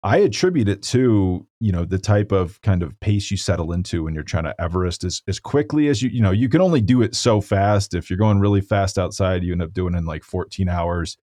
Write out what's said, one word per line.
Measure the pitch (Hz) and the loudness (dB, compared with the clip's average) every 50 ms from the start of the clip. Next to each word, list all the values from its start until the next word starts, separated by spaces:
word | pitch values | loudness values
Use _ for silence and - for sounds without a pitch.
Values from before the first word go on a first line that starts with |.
| - | 0
I | 101 120 | 2 2
attribute | 175 208 180 107 - - 185 180 151 123 101 | 4 2 2 2 0 0 0 2 2 2 0
it | 101 - - | 0 -2 -4
to, | - - 123 131 123 110 104 98 92 90 87 - _ _ _ | -2 0 2 4 4 4 4 2 2 0 -4 -6 _ _ _
you | 113 107 | -2 0
know, | 92 87 87 | 0 0 -2
the | 82 95 92 | -2 -4 -4
type | - - 107 101 104 104 101 | 0 2 2 2 2 2 0
of | 95 92 82 95 _ - | 0 0 -2 -6 _ 0
kind | 104 95 90 87 | 0 2 2 0
of | 76 - _ | -4 -8 _
pace | - 104 104 101 98 - | -2 0 0 0 0 -4
you | 101 | -6
settle | 95 - - 90 85 85 80 85 | -4 -2 -2 -2 -2 -2 -2 -2
into | 87 87 - - 90 80 | -4 -4 -2 -2 -4 -2
when | 80 80 | -2 -4
you're | 76 73 | -6 -6
trying | - - 82 80 | -4 -4 -2 -2
to | 76 - - | -2 -4 -4
Everest | - 87 85 92 92 87 85 - - | -4 -2 0 0 0 0 -2 -4 -6
as, | 92 - - _ - | -6 -6 -6 _ -6
as | 95 - | -8 -6
quickly | _ - - 143 147 151 - 151 147 | _ -2 -2 -2 0 0 0 0 2
as | 147 143 107 127 | 2 2 0 0
you, | 127 | -2
you | 110 123 | 0 2
know, | 113 95 92 | 2 2 4
you | 101 127 120 | 2 2 2
can | 104 160 | 2 2
only | 185 185 170 139 | 4 4 2 2
do | 107 90 127 127 117 | 2 4 4 2 2
it | 98 - | 0 -2
so | - - 127 113 104 | 0 2 2 2 2
fast. | 95 - 104 98 98 101 104 104 101 - - | 2 0 0 0 2 2 2 0 0 -2 -6
If | 85 82 - | -6 -6 -4
you're | 95 90 | -2 0
going | 110 107 104 98 | 2 4 4 4
really | 98 104 101 98 | 4 4 2 2
fast | 95 _ 107 101 98 95 - - | 2 _ 0 0 0 0 -2 -2
outside, | 90 85 - - 98 92 92 90 90 | -4 -4 -2 -2 0 0 0 0 -2
you | 87 87 | -2 -4
end | 87 87 | -4 -4
up | 80 95 | -6 -4
doing | 101 92 90 87 | -4 -4 -2 -2
it | 87 | -4
in, | 82 | -4
like, | 80 78 78 - | -4 -8 -10 -12
fourteen | - - 92 85 - - - 98 90 | -8 -6 -6 -6 -6 -4 -4 -2 -2
hours. | 87 87 85 87 87 85 82 - - _ _ | 0 -2 -2 -2 -2 -4 -4 -6 -8 _ _